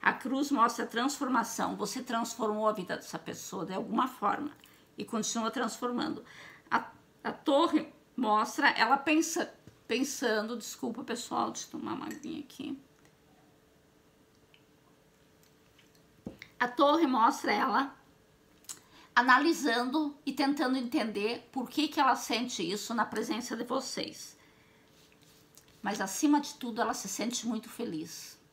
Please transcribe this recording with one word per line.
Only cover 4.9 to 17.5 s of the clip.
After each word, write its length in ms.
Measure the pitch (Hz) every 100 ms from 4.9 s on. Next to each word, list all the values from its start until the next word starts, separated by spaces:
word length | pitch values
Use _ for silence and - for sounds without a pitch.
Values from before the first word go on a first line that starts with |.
| -
e 80 |
continua 460 | 208 226 208 233 226
transformando. 760 | 233 233 - 247 247 - - - - - - -
A, 220 | 240 - - _ _
a 100 | -
torre 600 | - - 277 330 302 - - _ -
mostra 520 | 226 214 233 - 277
ela 260 | - 226 262
pensa-, 580 | 294 311 311 349 - - - - _
pensando, 680 | 226 262 - 254 214 220 240
desculpa 480 | - - 247 240
pessoal, 480 | - 233 - - -
deixa 160 | - -
eu 20 |
tomar 220 | - -
uma 120 | - -
aguinha 340 | - - -
aqui. 360 | - - - 269 - _ - _ _ _ _ _ _ _ _ _ _ _ _ _ _ - _ _ _ _ _ _ _ _ _ _ _ _ _ _ _ _ - - - -
A 80 | 247
torre 400 | 247 285 302 311
mostra 460 | 254 233 294 -